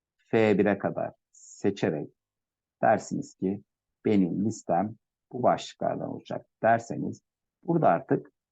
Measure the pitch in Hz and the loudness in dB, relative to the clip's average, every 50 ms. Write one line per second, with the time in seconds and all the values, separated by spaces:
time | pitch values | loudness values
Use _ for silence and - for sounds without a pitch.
0 | _ _ _ _ _ _ - 113 110 107 104 92 95 104 98 - - 87 80 - | _ _ _ _ _ _ 2 4 4 4 4 4 4 2 2 0 -2 -4 -4 -4
1 | 76 - - _ _ _ _ - - - - - - 104 98 - - 98 80 73 | -6 -6 -8 _ _ _ _ -20 -20 -20 -10 -4 -2 -2 -2 0 -2 -2 -2 -2
2 | - - _ _ _ _ _ _ _ _ _ _ _ _ _ _ - 117 110 - | -6 -10 _ _ _ _ _ _ _ _ _ _ _ _ _ _ 2 2 2 2
3 | - - - - - - - _ 95 92 101 104 - _ _ _ _ _ _ _ | 0 -4 -8 -8 -8 -10 -8 _ -4 -4 -4 -6 -10 _ _ _ _ _ _ _
4 | - 113 107 101 92 82 80 85 101 110 107 - - - 85 85 101 110 113 - | -2 2 2 4 2 2 0 -2 -2 -4 -4 -6 -4 -2 -2 0 -2 -2 -6 -12
5 | _ _ _ _ _ _ - 123 123 98 85 - - - - - - 82 85 82 | _ _ _ _ _ _ -6 0 2 2 2 0 -2 -8 -10 -6 -4 -4 -4 -4
6 | 82 80 78 - - - - - - _ _ _ - 110 117 117 - - - 67 | -6 -10 -10 -12 -10 -10 -10 -10 -12 _ _ _ 2 2 2 2 0 -4 -8 -8
7 | - 98 107 - _ _ _ _ _ _ _ _ - 180 170 165 151 101 85 85 | -6 -8 -8 -12 _ _ _ _ _ _ _ _ -4 -2 0 2 4 2 2 2
8 | - - 139 135 - - _ _ _ _ | 0 -2 -2 -2 -4 -6 _ _ _ _